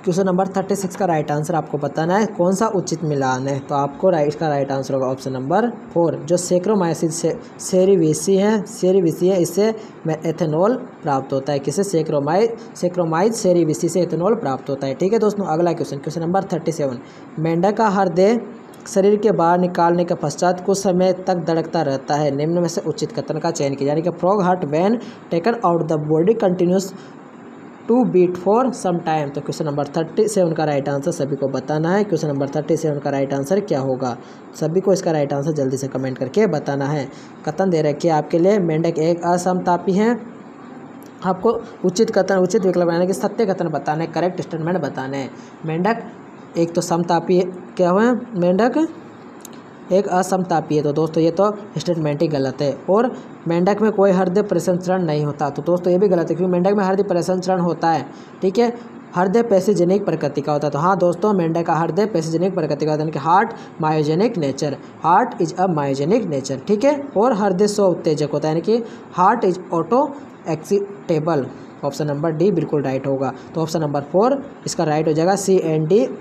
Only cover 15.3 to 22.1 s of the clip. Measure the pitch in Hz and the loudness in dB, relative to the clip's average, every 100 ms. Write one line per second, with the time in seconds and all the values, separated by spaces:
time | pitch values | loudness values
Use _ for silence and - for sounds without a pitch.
15.3 | 202 175 156 175 160 151 143 160 160 165 | 0 -2 0 0 0 -4 -6 -6 -6 0
16.3 | 190 190 175 - 156 143 123 - - - | 0 0 -4 -2 -2 -4 -4 -12 -20 -14
17.3 | - 160 165 190 208 220 196 190 165 196 | -4 0 2 2 2 2 2 2 4 4
18.3 | 240 - - - - - 202 196 208 214 | 4 -2 -14 -18 -18 -4 2 4 4 2
19.3 | 170 170 180 180 180 175 175 175 170 151 | 4 4 4 2 2 2 2 0 0 -2
20.3 | 143 180 185 - 190 202 180 185 180 185 | 0 0 0 0 0 2 2 2 2 0
21.3 | 180 160 165 165 175 151 135 - | -2 0 -2 0 -2 -2 -2 -2